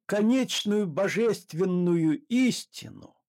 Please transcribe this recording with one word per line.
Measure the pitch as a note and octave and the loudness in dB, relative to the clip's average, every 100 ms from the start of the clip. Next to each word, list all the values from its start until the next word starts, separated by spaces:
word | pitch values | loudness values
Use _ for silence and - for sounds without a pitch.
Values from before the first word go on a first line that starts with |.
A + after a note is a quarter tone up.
конечную | - G3+ G#3+ C4 B3 - G#3 G#3 G3+ | -4 0 2 2 0 -4 -2 -2 -2
божественную | C#3+ G3 D3 A3+ G3+ - D#3 F#3+ F3+ F3 E3+ D#3+ D3+ - | -2 -2 0 0 0 -6 -2 0 2 2 2 2 0 0
истину | A#3+ B3+ - - - - G2 G2 _ | 2 2 0 -6 -16 -18 -18 -20 _